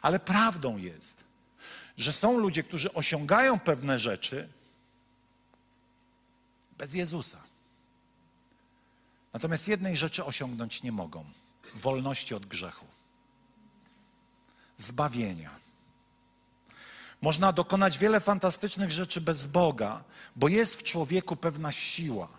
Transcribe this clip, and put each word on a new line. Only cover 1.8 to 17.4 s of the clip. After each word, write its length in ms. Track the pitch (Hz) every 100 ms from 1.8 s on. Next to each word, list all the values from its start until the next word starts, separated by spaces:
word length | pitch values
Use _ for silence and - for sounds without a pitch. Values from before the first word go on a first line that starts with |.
| - -
że 160 | 151
są 260 | 147 214 247
ludzie, 240 | 202 160
którzy 300 | - 165 156
osiągają 680 | 165 151 160 147 208 262 226
pewne 400 | - 135 139 127
rzeczy 500 | 113 98 - 131 160 - _ _ _ _ _ _ _ _ _ _ _ _ _ _ _ _ _ _ _ _ _ -
bez 160 | 135
Jezusa. 440 | 170 175 165 - - - _ _ _ _ _ _ _ _ _ _ _ _ _ _ _ _ _ _
Natomiast 360 | 117 165 160 -
jednej 280 | 208 190 156
rzeczy 280 | 160 -
osiągnąć 580 | 139 131 131 117 113 -
nie 100 | 123
mogą. 320 | 107 82 80 73 - _ _ -
Wolności 600 | 107 131 135 135 135 -
od 120 | 107 98
grzechu. 400 | - 90 - - _ _ _ _ _ _ _ - _ _ _ _ _ _ _ _ _ _ -
Zbawienia. 840 | - 123 147 120 107 85 76 - _ _ _ _ _ _ _ _ _ _ _ - - - - -
Można 300 | 151 156